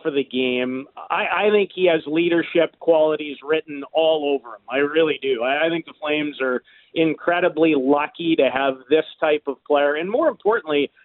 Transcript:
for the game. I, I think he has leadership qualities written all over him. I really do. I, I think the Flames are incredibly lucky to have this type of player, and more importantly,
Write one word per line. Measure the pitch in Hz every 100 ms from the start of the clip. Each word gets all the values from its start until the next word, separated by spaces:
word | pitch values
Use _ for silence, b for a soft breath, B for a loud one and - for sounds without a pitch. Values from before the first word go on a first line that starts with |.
for | 165
the | 139
game. | 123 127 127 123 127 131 139 - -
I, | 175 190 180 208
I |
think | 208 196
he | 185 180
has | 160 143
leadership | 156 170 170 156 170 156 -
qualities | 165 160 156 151 151 131
written | 139 160 156 143 143
all | 156 160 156 143 139
over | 120
him. | 107 -
I | 131
really | 143 156 156 135
do. | 135 120
I, | 123 143 165
I |
think | 165 147
the | -
Flames | 151 151 151 139
are | 131 123 b b b
incredibly | 165 160 143 - 175 180 156 160 143
lucky | 131 143 147 - 170 156
to | 131
have | 131 139 131 127
this | 156 156 -
type | 156 151 -
of | 131
player, | - 147 143 151
and | 180
more | 247 320
importantly, | 220 202 220 160 147 135 b